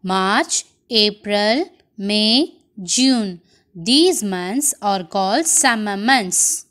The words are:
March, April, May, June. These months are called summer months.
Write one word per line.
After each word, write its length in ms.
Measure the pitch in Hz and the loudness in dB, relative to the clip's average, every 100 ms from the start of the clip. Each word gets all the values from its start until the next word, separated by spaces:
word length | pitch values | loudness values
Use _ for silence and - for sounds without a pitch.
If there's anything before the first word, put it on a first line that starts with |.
March, 600 | 190 190 190 220 339 - - _ _ | -2 -2 0 0 0 -4 -8 _ _
April, 800 | 226 208 208 208 202 208 247 370 _ _ - | 2 2 0 -2 0 2 0 -2 _ _ -10
May, 560 | 196 208 214 240 339 _ _ - | -2 0 2 2 0 _ _ -16
June. 600 | 180 - 262 254 202 175 _ _ _ 180 | -4 0 2 2 -2 -8 _ _ _ -10
These 480 | 170 269 359 349 | 0 4 4 0
months 500 | 208 185 180 240 285 - | -4 -6 -4 -4 -4 -4
are 220 | 208 196 | -2 -2
called 440 | 170 196 190 240 320 | -2 -4 0 0 0
summer 500 | - 269 226 208 196 | 2 2 0 -4 -4
months. 720 | 220 262 190 - - - - | 0 0 0 -2 -2 -2 -10